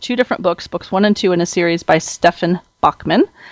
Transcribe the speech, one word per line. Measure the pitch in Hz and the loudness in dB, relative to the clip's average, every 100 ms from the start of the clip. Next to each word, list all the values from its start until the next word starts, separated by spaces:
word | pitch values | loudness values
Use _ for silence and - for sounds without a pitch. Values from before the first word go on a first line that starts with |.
two | - 240 | -6 -2
different | 254 - | -2 -2
books, | 180 170 - | -2 -4 -6
books | 175 - | -12 -4
one | 185 | 0
and | 208 208 | 2 2
two | 190 | 2
in | 175 | 0
a | 170 | 0
series | - 170 170 | 0 0 0
by | - 160 | 0 0
Stefan | - - 170 - 170 180 - _ | 0 0 0 2 -2 -2 -4 _
Bachmann. | 156 - 156 185 403 _ - | -2 0 -2 0 0 _ -20